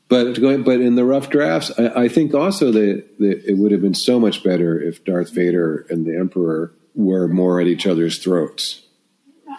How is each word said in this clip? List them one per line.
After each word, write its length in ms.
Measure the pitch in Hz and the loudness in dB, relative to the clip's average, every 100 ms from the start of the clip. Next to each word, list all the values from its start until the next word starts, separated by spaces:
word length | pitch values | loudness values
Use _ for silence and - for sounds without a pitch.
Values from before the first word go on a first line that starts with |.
| - | 0
But 300 | 123 120 113 | 0 2 0
going, 220 | 131 135 | 2 2
but 180 | 127 127 | 2 2
in 140 | 123 | 2
the 120 | 120 123 | 2 2
rough 260 | 135 135 | 0 0
drafts, 400 | 151 151 160 139 - | 0 0 0 -2 -2
I, 280 | 117 123 | -2 0
I 40 | 120 | 0
think 280 | 165 151 143 | 2 2 0
also 360 | 175 196 139 | 0 0 2
that, 460 | 107 101 98 - - | 2 2 -2 -6 -2
that 260 | 104 95 | -2 0
it 140 | - 98 | 0 0
would 140 | 104 | 2
have 100 | 101 | 2
been 140 | 98 90 | 0 0
so 240 | - 123 | 0 2
much 240 | 113 - | 2 0
better 360 | 101 90 85 82 | 0 0 0 -2
if 240 | 80 82 | -4 -6
Darth 280 | - 90 87 | -4 -4 -2
Vader 560 | 87 90 87 82 76 - | -2 0 0 0 -4 -6
and 160 | 85 82 | -6 -4
the 100 | 82 | -4
Emperor 560 | 92 92 85 78 82 - _ - | -4 -2 -2 -2 -6 -12 _ -2
were 320 | 98 92 87 | 0 0 0
more 320 | 90 92 90 | 0 2 2
at 80 | 87 | 0
each 200 | 85 98 | 0 0
other's 300 | 85 82 78 | 0 -2 -2
throats, 640 | - 90 76 - - - _ _ _ _ _ _ - | -2 -2 -2 -6 -10 -10 _ _ _ _ _ _ -18